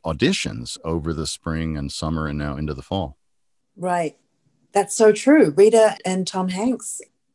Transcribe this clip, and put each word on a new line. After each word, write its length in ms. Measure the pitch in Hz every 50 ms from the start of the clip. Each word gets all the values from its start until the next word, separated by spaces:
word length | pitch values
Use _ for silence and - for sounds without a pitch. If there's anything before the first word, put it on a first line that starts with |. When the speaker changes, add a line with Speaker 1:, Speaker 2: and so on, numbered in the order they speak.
| -
Speaker 1:
auditions 760 | 82 80 71 117 175 196 - - - - - - - - - -
over 280 | 82 82 82 73 82
the 140 | 80 76 78
spring 500 | 78 - - - 82 80 80 82 80 78
and 160 | 73 71 71
summer 340 | - - 80 80 82 80 78
and 120 | 76 73 73
now 180 | 73 73 69
into 180 | 71 76 76 73
the 80 | 65
fall? 360 | - - 95 98 87 69 - _ _ _ _ _ _ _ _ _ _ _ _
Speaker 2:
Right. 400 | 196 175 185 175 175 165 147 - _ _ _ _ _ _ _ _ _ _ _
That's 240 | - 202 196 - -
so 160 | - 226 214
true. 420 | 208 214 - 262 294 320 220 156 143
Rita 400 | 170 202 220 226 226 220 214 - - -
and 220 | 185 185 190 180
Tom 220 | - - 190 185 185
Hanks 520 | 180 185 220 254 247 233 - - - - - _ _ _ _ _ _